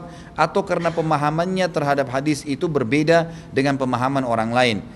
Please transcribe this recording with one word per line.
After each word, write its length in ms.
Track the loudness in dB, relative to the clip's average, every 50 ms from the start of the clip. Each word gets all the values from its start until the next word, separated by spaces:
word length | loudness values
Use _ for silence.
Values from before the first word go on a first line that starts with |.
| 0 -8 -16 -18 -18 -10
atau 320 | 0 0 0 2 2 -2 -2
karena 320 | 0 -2 0 0 0 -2
pemahamannya 720 | 0 0 0 0 2 0 0 0 0 -2 -2 0 0 -2 0 0
terhadap 320 | -2 0 2 2 0 0
hadis 400 | -2 -2 -2 0 0 -2 -2 -4
itu 240 | -6 -4 -2 -2 0
berbeda 560 | 2 2 2 2 2 2 4 4 4 4 4 0 -6 -14 -16 -4
dengan 240 | -2 0 2 2 0
pemahaman 480 | 0 0 -2 0 0 0 0 0 0 0
orang 320 | 0 0 0 0 0 2
lain. 220 | 4 4 4 2 0 -4 -10 -16